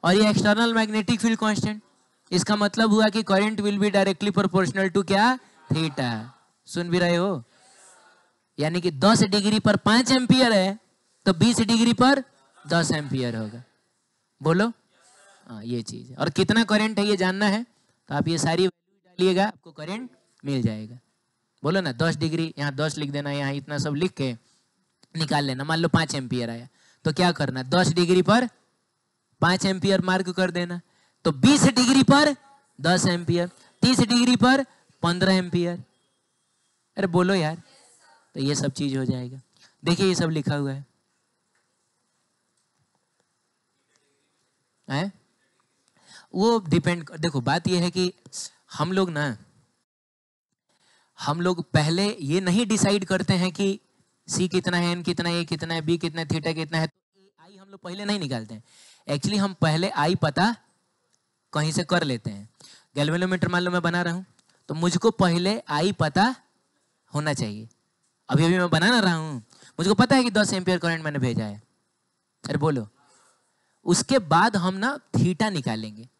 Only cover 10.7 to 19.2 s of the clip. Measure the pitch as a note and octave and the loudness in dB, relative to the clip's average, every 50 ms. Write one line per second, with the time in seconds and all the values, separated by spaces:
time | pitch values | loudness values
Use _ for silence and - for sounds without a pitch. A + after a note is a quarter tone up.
10.7 | G3 A3 _ _ _ _ _ _ _ _ _ F#3+ F#3 D#3+ G3 A#3 A#3+ - A3+ G3+ | -2 -6 _ _ _ _ _ _ _ _ _ 0 2 4 4 2 4 2 0 2
11.7 | A#3 A3+ A#3 A#3 A#3 - B3 C4 C#4 C4+ B3+ _ _ _ _ _ _ _ - D3 | 2 4 4 4 4 4 6 4 4 4 0 _ _ _ _ _ _ _ -6 -2
12.7 | E3 E3+ E3 - - D#3 D3 C#3 B2+ C3 B2+ A#2+ A2+ A2 A2 G#2+ G#2+ A#2+ B2 _ | 0 0 0 0 -2 -4 -2 -4 -4 -4 -4 -4 -4 -6 -8 -8 -10 -16 -20 _
13.7 | _ _ _ _ _ _ _ _ _ _ _ _ _ _ C#3 D#3 E3 F#3 G#3 A#3 | _ _ _ _ _ _ _ _ _ _ _ _ _ _ -2 0 2 2 2 0
14.7 | A#3 _ _ _ _ _ _ _ _ _ _ _ _ _ _ - A#2 G#2+ G#2 A#2 | -2 _ _ _ _ _ _ _ _ _ _ _ _ _ _ -18 -16 -14 -8 -6
15.7 | B2 A#2+ A2+ - - - B2 B2 B2+ C3+ C#3+ D#3+ - - F#3+ E3 G#3 A3+ A3+ F#3+ | -6 -6 -6 -8 -12 -16 -16 -18 -8 -6 -6 -4 0 -2 0 2 2 2 2 2
16.7 | G#3+ G#3 G#3+ A3 A3 G#3 G3+ G#3 G3+ F3+ F#3 F#3 F#3 G3 G#3 G3+ G3 G#3+ A#3+ _ | 2 0 2 0 0 -2 0 0 0 0 0 -2 0 0 0 0 0 -2 -4 _
17.7 | _ _ _ _ _ _ _ - C#3+ C#3+ C3 D#3+ E3 D#3+ - E3 E3 E3 F#3+ F#3 | _ _ _ _ _ _ _ -8 -6 -4 -2 -2 -2 -2 -2 -2 0 2 0 0
18.7 | - _ _ _ _ _ _ _ _ F3+ | -2 _ _ _ _ _ _ _ _ 0